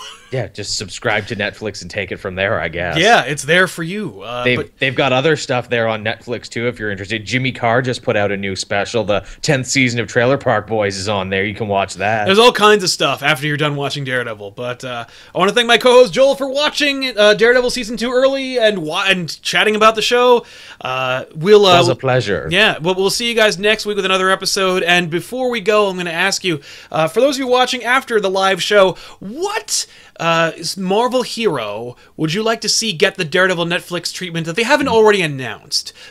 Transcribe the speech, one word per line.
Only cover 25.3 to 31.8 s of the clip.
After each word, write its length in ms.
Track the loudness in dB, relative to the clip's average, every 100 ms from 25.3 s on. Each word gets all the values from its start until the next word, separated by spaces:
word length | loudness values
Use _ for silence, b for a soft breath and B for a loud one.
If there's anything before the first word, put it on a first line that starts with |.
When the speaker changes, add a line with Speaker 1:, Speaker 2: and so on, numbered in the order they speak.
| -4 -2
Speaker 1:
we 100 | -2
go, 280 | 2 2 2
I'm 80 | -2
gonna 140 | -6
ask 320 | -2 -2 0
you, 160 | -2 -4 B B B
uh, 160 | -2 0
for 120 | 2
those 160 | 2 0
of 40 |
you 60 | 0
watching 380 | 2 2 -2
after 360 | 0 0 2 0
the 100 | 0
live 320 | 0 0 0
show, 340 | 4 6 6 2 B B
what, 640 | -14 -6 -6 -6 -6 -6 -8 b b -6
uh, 340 | 0 2 0 -2
s-, 200 | -10 -6
Marvel 460 | -2 0 2 0
hero 720 | -2 -2 -2 -2 -6 -8